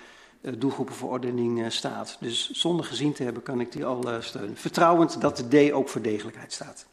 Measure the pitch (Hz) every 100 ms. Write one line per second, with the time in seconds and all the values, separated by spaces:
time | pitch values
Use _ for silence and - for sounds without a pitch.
0 | - - - _ 135 117 135 - 127 -
1 | 127 127 123 123 120 117 113 - - 107
2 | 107 - 120 113 - - 165 170 - 120
3 | 147 143 123 113 - 123 117 147 139 123
4 | 123 117 - 123 104 117 - - 170 170
5 | 165 - 147 147 120 147 143 135 131 127
6 | 110 107 113 - 131 - - - -